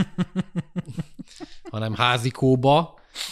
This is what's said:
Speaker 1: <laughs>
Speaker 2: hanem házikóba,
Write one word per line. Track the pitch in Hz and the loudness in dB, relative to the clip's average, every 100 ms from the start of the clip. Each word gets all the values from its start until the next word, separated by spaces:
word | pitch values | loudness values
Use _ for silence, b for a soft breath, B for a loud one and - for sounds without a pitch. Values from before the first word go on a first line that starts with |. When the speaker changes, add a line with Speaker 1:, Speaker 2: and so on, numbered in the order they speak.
| - - 180 185 - 170 - | -4 -4 -4 -6 -6 -10 -8
Speaker 1:
<laughs> | 180 - 120 - - - - - - 349 | -10 -10 -12 -12 -16 -20 -18 -18 -18 -12
Speaker 2:
hanem | 107 110 107 | -6 -6 0
házikóba, | 120 123 123 - 131 127 135 147 165 - B B B | 2 2 -2 2 4 4 6 4 2 -8 B B B